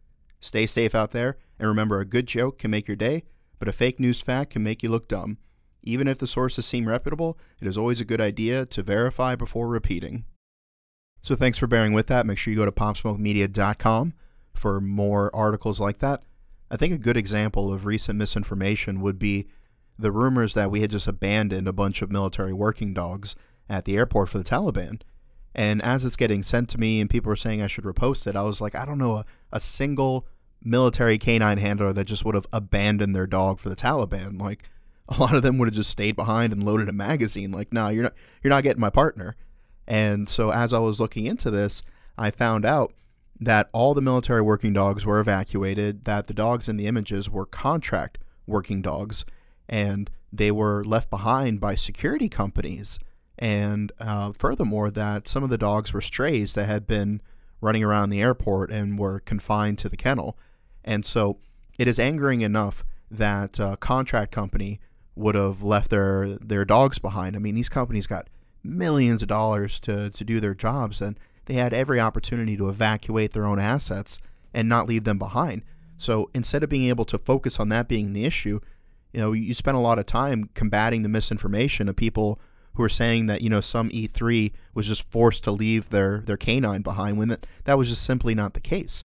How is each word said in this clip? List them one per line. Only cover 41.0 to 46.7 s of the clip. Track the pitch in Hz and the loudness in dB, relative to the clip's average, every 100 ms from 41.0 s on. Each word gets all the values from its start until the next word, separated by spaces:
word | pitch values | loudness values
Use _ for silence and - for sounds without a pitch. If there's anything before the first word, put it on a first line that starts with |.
looking | 110 - 110 | -2 -2 -4
into | 226 123 | -2 0
this, | 104 104 - - - - - | 0 0 -2 -10 -20 -18 -4
I | 107 | -4
found | - 120 110 107 | 0 2 2 2
out | 151 117 - - _ _ - | 2 0 -4 -20 _ _ -6
that | 117 107 101 | 2 4 4
all | 113 127 | 2 2
the | 143 | 4
military | 135 127 123 120 | 2 2 2 2
working | 107 104 110 | 4 4 2
dogs | 101 98 101 101 | 4 2 2 2
were | 104 | 2
evacuated, | 107 98 98 101 98 98 104 101 - | 4 0 0 -2 -2 0 -2 -4 -2
that | 104 - | -2 -2
the | |
dogs | 104 110 120 | -2 0 0
in | 110 | -2